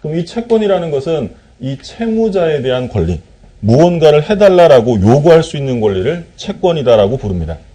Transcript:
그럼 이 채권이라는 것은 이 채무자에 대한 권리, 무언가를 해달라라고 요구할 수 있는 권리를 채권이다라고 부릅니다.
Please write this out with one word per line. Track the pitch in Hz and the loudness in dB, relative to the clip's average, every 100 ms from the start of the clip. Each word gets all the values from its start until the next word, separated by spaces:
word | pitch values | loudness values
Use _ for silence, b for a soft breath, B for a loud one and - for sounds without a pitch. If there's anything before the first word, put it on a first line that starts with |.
그럼 | 151 165 | -6 -6
이 | |
채권이라는 | 165 233 233 220 208 185 170 | -6 -10 -2 0 0 -2 -2
것은 | 143 139 160 110 b b _ | -6 -4 -4 -6 b b _
이 | 131 135 | -10 -10
채무자에 | - - 226 220 226 190 165 151 | -14 -10 -4 -2 -2 0 -2 -2
대한 | 127 127 123 | -2 -4 -4
권리, | 110 82 82 - _ - _ | -4 -4 -6 -10 _ -20 _
무언가를 | 101 127 175 170 151 147 151 | 0 2 2 2 2 2 0
해달라라고 | 202 202 180 165 131 113 113 | 2 4 6 6 4 4 0
요구할 | 98 135 156 165 | 2 4 4 4
수 | 160 151 | 2 -6
있는 | 135 123 | -6 -2
권리를 | 107 95 107 170 165 _ | -2 -2 -4 -6 -12 _
채권이다라고 | - 196 185 165 123 113 98 127 | -14 -4 -2 -2 2 2 2 -2
부릅니다. | 104 90 80 78 - | -6 -6 -8 -10 -16